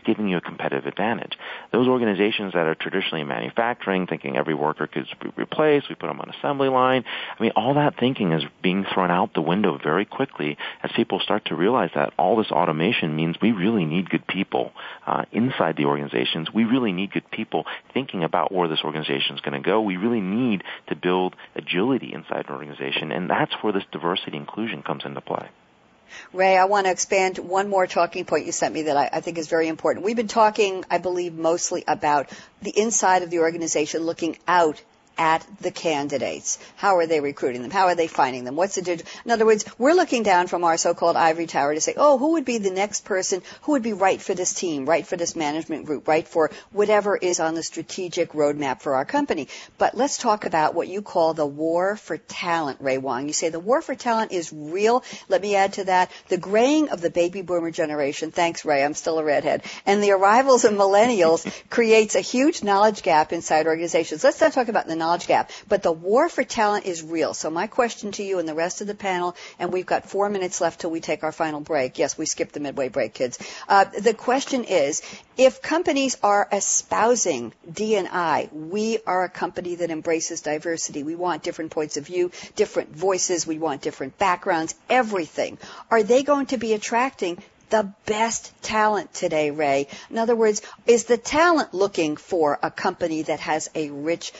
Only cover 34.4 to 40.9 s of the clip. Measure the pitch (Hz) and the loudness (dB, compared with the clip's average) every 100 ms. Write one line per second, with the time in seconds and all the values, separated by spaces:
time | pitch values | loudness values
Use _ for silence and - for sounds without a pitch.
34.4 | - 175 160 143 - _ _ - 160 160 | 0 4 4 0 -12 _ _ -2 2 2
35.4 | - - 180 - 170 147 143 139 107 73 | -2 -8 -8 -4 -2 -2 -2 -4 -4 -6
36.4 | - - - - 202 185 165 160 143 143 | -8 -8 -10 -2 2 4 4 0 0 -2
37.4 | 151 123 120 190 185 170 165 - 135 127 | -4 -4 -4 2 2 4 0 2 2 0
38.4 | 123 147 196 196 175 170 - - - 226 | -6 -2 -2 -2 -4 -4 -6 -12 -2 2
39.4 | 220 214 - - 262 359 330 254 208 180 | 4 4 2 0 4 4 4 2 4 4
40.4 | 180 175 170 165 175 | 2 0 2 2 2